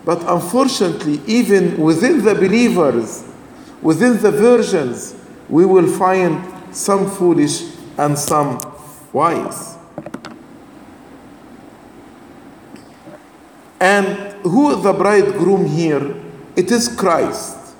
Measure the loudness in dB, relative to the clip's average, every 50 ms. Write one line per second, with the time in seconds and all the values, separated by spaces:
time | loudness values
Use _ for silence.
0 | -2 -2 -4 -2 0 -2 -2 -2 -2 -2 0 0 0 0 0 0 -2 -2 -2 -4
1 | -4 -4 -4 -4 -2 0 0 0 2 4 4 4 4 2 0 0 2 2 2 2
2 | 2 2 2 2 2 2 2 2 2 2 4 2 2 2 2 2 2 2 2 0
3 | -4 -4 -10 -14 -16 -18 -20 -20 -20 -20 -20 -20 -20 -20 -18 -4 0 0 2 2
4 | 2 2 2 2 2 2 2 4 4 6 6 4 2 0 -2 -2 -2 -2 -6 -8
5 | -12 -14 -16 -18 -20 -20 -20 -20 -10 0 2 4 4 6 6 4 4 2 0 0
6 | 0 0 2 2 0 0 -2 -4 -6 -12 -16 -18 -18 -16 -12 -6 -2 0 0 0
7 | 0 -4 -2 0 2 2 4 4 2 0 -2 -6 -8 -12 -14 -18 -20 -14 -6 -2
8 | -2 -2 -2 -2 -2 -2 0 0 0 -2 -4 -8 -10 -14 -16 -20 -20 -20 -20 -20
9 | -20 -6 -2 0 0 0 -2 -4 -6 -8 -10 -12 -14 -16 -18 -20 -20 -18 -18 -16
10 | -14 -14 -16 -16 -16 -20 -20 -20 -20 -20 -20 -20 -20 -20 -20 -20 -20 -20 -20 -20
11 | -20 -20 -20 -20 -20 -20 -20 -20 -20 -20 -20 -20 -20 -20 -20 -20 -20 -20 -20 -20
12 | -20 -20 -20 -20 -20 -20 -20 -20 -20 -20 -20 -20 -20 -20 -20 -20 -20 -20 -20 -20
13 | -20 -20 -20 -20 -20 -20 -20 -20 -20 -20 -20 -20 -20 -20 -6 0 2 4 4 4
14 | 2 -2 -4 -8 -10 -14 -16 -6 -4 0 2 2 2 2 0 0 0 0 0 2
15 | 2 4 4 4 2 2 0 0 2 2 2 2 0 -2 0 0 0 0 0 -2
16 | -4 -6 -8 -12 -14 -18 -18 -20 -20 -6 -2 -2 0 2 0 0 0 -2 -4 -2
17 | 0 2 2 2 0 -2 -4 -8 -12 -12 -14 -16 -20 -20 -20